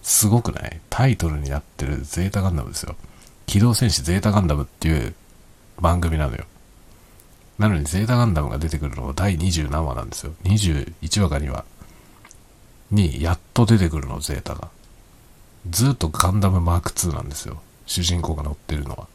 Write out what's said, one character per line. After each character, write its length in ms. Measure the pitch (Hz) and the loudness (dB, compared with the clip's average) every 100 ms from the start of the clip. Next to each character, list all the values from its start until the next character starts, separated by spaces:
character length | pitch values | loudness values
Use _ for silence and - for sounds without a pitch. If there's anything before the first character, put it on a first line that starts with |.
す 260 | - - 107 | 0 2 4
ご 140 | 120 | 4
く 100 | - | 2
な 160 | - 57 | -6 -10
い？ 140 | 80 - | -12 -8
タ 180 | - 131 | 2 2
イ 100 | 113 | 2
ト 120 | 82 | 0
ル 80 | 76 | -2
に 120 | 69 | -4
な 100 | 69 | -6
っ 40 | |
て 220 | - - 71 | -8 -8 -4
る 160 | 69 | -4
ゼ 220 | 71 - | -6 -4
ー 80 | 95 | -2
タ 100 | 101 | 0
ガ 80 | 95 | 0
ン 60 | 82 | 0
ダ 80 | |
ム 60 | 50 | -4
で 60 | - | -8
す 80 | |
よ。 120 | - - - - - - - | -10 -10 -14 -20 -20 -16 0
機 140 | 101 | 4
動 140 | 120 | 6
戦 160 | 110 117 | 6 2
士 140 | - | 0
ゼ 140 | 78 92 | 0 2
ー 40 | |
タ 100 | 110 | 4
ガ 100 | 104 | 4
ン 60 | 90 | 4
ダ 80 | 73 | 0
ム 80 | |
っ 20 | 71 | -2
て 220 | - 80 | -2 2
い 200 | 78 57 | 2 0
う 60 | - - - - - - - | -8 -20 -20 -20 -20 -20 0
番 220 | 87 87 | 2 4
組 160 | 85 80 | 2 0
な 100 | 71 | 0
の 80 | 57 | -4
よ。 100 | - - - - - - - - - - - - | -10 -18 -20 -20 -20 -20 -20 -20 -20 -20 -20 0
な 120 | 104 | 2
の 80 | 87 | 2
に 80 | 73 | 0
ゼ 140 | 92 | -2
ー 80 | 110 | 2
タ 100 | 123 | 2
ガ 80 | 120 | 2
ン 80 | |
ダ 80 | 80 | 2
ム 80 | 73 | -2
が 80 | 60 | -4
出 100 | 80 | -4
て 120 | 76 | -4
く 100 | 73 | -6
る 60 | 64 | -6
の 120 | 64 | -8
が 60 | |
第 240 | 71 101 82 | -2 0 2
二 140 | 92 | 0
十 180 | 80 71 | 0 -2
何 160 | 76 78 | -2 -2
話 100 | 60 | -4
な 60 | |
ん 80 | 58 | -8
で 60 | - | -10
す 100 | - | -12
よ。 80 | 78 | -6
二 140 | 90 107 | 2 4
十 360 | 95 76 62 - | 4 0 -2 -8
一 200 | 78 - | -4 0
話 80 | 92 | 2
か 100 | 71 | 0
二 100 | 71 | -2
話 140 | 58 - - - - - - - - - - - - - | -6 -10 -20 -20 -20 -20 -20 -20 -20 -20 -20 -20 -20 0
に 300 | 104 87 64 | 2 2 2
や 120 | 80 | -2
っ 60 | 87 - | -2 0
と 120 | - 113 | 2 6
出 120 | 110 | 6
て 120 | 87 | 4
く 100 | 76 | 0
る 80 | 69 | -6
の、 120 | - | -8
ゼ 160 | 80 - | -6 -6
ー 60 | |
タ 140 | - - | -6 -10
が。 140 | - - - - - - - - - - 87 | -12 -16 -20 -20 -20 -20 -20 -20 -20 -14 -6
ず 220 | 90 131 | 2 2
っ 40 | 127 | 2
と 140 | 80 | -2
ガ 220 | - 87 | -2 -2
ン 100 | 101 | 2
ダ 80 | 98 | 2
ム 100 | 92 | 2
マ 180 | 85 85 | 2 0
ー 40 | |
ク 100 | - | -2
ツ 180 | - 87 | -4 -4
ー 40 | |
な 80 | 78 | -4
ん 80 | 69 | -8
で 60 | 73 | -12
す 100 | - | -12
よ。 160 | - - _ - | -14 -18 _ -8
主 180 | - | -4
人 180 | 85 87 | -2 -2
公 140 | 80 76 | -2 -4
が 80 | |
乗 80 | 73 | -6
っ 40 | 73 | -8
て 200 | - 76 | -6 -6
る 80 | |
の 120 | 67 - | -6 -10
は。 120 | - | -14